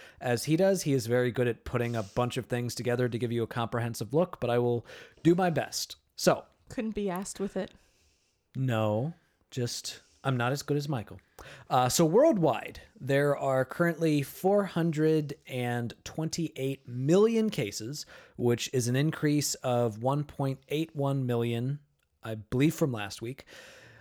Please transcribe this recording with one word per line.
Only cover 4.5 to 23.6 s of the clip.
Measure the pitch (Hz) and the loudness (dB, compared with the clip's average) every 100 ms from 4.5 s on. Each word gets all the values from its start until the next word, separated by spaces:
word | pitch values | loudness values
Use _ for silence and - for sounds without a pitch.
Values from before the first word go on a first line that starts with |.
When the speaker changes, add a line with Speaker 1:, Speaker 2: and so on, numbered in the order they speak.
| 120 | 2
Speaker 1:
will | 120 120 - - - _ | 2 0 -4 -20 -20 _
do | 165 175 | 2 4
my | 180 | 2
best. | 143 - - - - _ - | 0 -4 -8 -10 -14 _ 0
So. | 185 147 - _ - | 2 2 -2 _ -12
Speaker 2:
Couldn't | - 220 208 | -6 -6 -4
be | 202 | -4
asked | 175 202 - | -4 -8 -8
with | 196 190 | -6 -6
it. | 180 - _ _ _ _ _ _ _ - | -8 -12 _ _ _ _ _ _ _ -6
Speaker 1:
No, | 131 113 107 107 147 - _ _ _ | -2 0 2 0 -2 -8 _ _ _
just, | - 120 - - - _ _ | -6 -4 -6 -10 -14 _ _
I'm | 135 127 | -4 0
not | 120 | 0
as | 143 | -2
good | - 143 | -2 -2
as | 143 | -2
Michael. | 131 98 95 _ - - - - | -6 -6 -16 _ -20 -20 -16 0
Uh, | 127 127 | 2 4
so | - | 4
worldwide, | 160 196 320 214 151 110 - - - - | 6 6 6 6 2 0 -4 -14 -20 -10
there | 127 139 143 139 | 0 2 4 2
are | 139 131 | 2 2
currently | 127 - 170 160 165 147 | 0 0 0 2 2 2
four | 139 - 185 202 | 0 0 2 4
hundred | 190 170 170 147 156 156 147 - - | 2 0 0 2 4 4 0 -8 -8
and | 127 123 120 120 - | -4 -2 -2 -4 -8
twenty-eight | - - 160 - 160 - 135 135 - | -12 -6 -6 -4 -6 -4 -4 -4 -8
million | 123 135 185 220 226 220 | -2 4 6 6 4 0
cases, | 208 104 - 110 147 - - - - | 0 -4 -4 -8 -10 -14 -20 -16 -2
which | 120 120 - | 2 2 0
is | 127 117 | -2 0
an | 127 | 2
increase | 151 - 151 147 139 - | 0 0 0 2 0 -4
of | 131 123 120 107 | 0 2 0 0
one | 123 143 | -2 -2
point | 147 - 135 135 - | -4 -4 -4 -4 -4
eight | 147 160 147 | -4 -4 -2
one | 139 139 127 | 0 0 0
million, | 120 120 117 127 147 _ _ _ _ | 0 0 0 -2 -6 _ _ _ _
I | 113 110 | -10 -10
believe, | 104 123 151 | -4 2 2
from | - 156 | 2 -2
last | 113 104 - | -2 -6 -8
week. | 113 135 - - | -10 -10 -16 -20